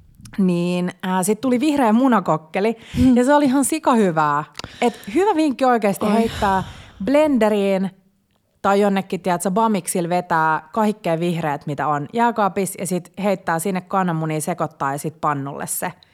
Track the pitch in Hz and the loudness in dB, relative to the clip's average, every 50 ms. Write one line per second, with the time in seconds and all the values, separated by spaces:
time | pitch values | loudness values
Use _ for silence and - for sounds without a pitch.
0 | - - - - - - - - 190 185 175 175 175 180 180 180 180 180 - _ | -20 -20 -20 -20 -20 -8 -2 0 0 2 2 0 -2 -2 -2 -2 -4 -4 -6 _
1 | - 185 185 185 180 208 214 214 - 262 247 233 285 311 285 285 311 247 214 233 | -6 -2 -2 0 0 0 -2 -2 0 -2 0 0 0 0 2 2 2 2 4 4
2 | 269 262 233 196 - 175 156 156 - - - 190 196 226 226 - - - - 247 | 4 4 2 2 2 0 0 -2 -2 -6 -4 -2 -2 -2 -2 -4 -10 -8 -2 2
3 | 247 262 247 240 247 269 294 294 294 254 254 285 262 - 330 311 - 311 254 226 | 4 4 6 6 4 4 4 4 4 4 2 2 0 0 -2 -2 0 2 4 4
4 | 208 185 160 160 151 147 143 147 156 - - - - - - - 247 240 - - | 4 2 2 2 2 2 0 -2 -4 -6 -12 -16 -16 -16 -6 -2 -2 -2 -2 -4
5 | - 208 208 320 381 427 349 311 311 294 233 - 262 254 247 233 202 202 190 - | -8 -4 0 2 2 2 2 2 2 0 0 2 2 2 2 2 2 0 0 0
6 | 214 196 208 226 226 220 - - 214 196 190 190 185 - - - - - - - | 0 2 2 2 2 0 -2 -2 0 0 0 0 -2 -6 -12 -18 -20 -20 -14 -8
7 | 190 254 277 294 311 302 277 226 220 214 214 208 196 196 190 185 196 190 - _ | -2 2 2 4 4 4 2 2 2 2 2 2 2 0 0 0 -2 -4 -6 _
8 | _ _ _ _ _ _ _ _ _ _ _ _ - 196 202 202 208 202 196 196 | _ _ _ _ _ _ _ _ _ _ _ _ 0 2 2 4 2 2 0 0
9 | 185 - 196 170 - 190 175 175 - 196 185 226 226 226 214 180 160 - - 185 | -2 -4 -8 -4 -2 -2 -2 -2 -2 -2 0 0 2 2 0 -2 -4 -4 -4 -4
10 | 170 165 180 180 175 - 170 160 160 160 156 151 - - - 226 214 214 208 214 | -2 -2 -2 -2 0 0 0 2 2 2 0 -2 -4 -4 -2 0 0 0 -2 -2
11 | - 170 165 160 175 175 170 165 160 151 143 147 - 156 143 - 135 147 147 147 | -4 -4 -2 -2 -2 -2 -2 -2 -4 -4 -6 -6 -6 -8 -6 -4 -2 -2 -2 -4
12 | 147 - - 233 233 240 226 226 208 185 180 202 190 - - - - 160 185 175 | -4 -4 -2 0 0 0 0 0 -2 -2 -2 -2 -4 -4 -6 -8 -6 -6 -6 -6
13 | 180 - _ - 190 208 190 190 - 180 165 165 - 202 190 180 185 - 190 190 | -6 -10 _ -4 -2 -2 -2 -2 -2 -4 -4 -2 -2 -4 -4 -6 -6 -4 -2 -2
14 | 185 175 165 160 160 156 156 156 151 185 170 - 165 151 - - 147 139 139 156 | 0 0 -2 -2 -4 -4 -4 -4 -4 -4 -4 -4 -6 -6 -6 -6 -4 -4 -4 -4
15 | - 156 151 _ - 151 147 139 135 139 147 143 - - - - - - - _ | -6 -8 -8 _ -4 -2 -2 -4 -6 -8 -10 -10 -10 -8 -8 -8 -8 -10 -10 _
16 | _ _ | _ _